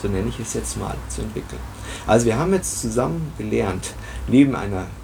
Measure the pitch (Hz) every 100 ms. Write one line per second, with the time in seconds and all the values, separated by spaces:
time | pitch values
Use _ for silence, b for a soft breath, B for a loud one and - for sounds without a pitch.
0 | 101 98 110 120 110 117 - 107 101 -
1 | - - 110 - - - - B B B
2 | - 110 117 110 180 190 - - 113 113
3 | 131 165 156 101 107 113 107 92 - -
4 | B B - 123 139 85 101 95 92 -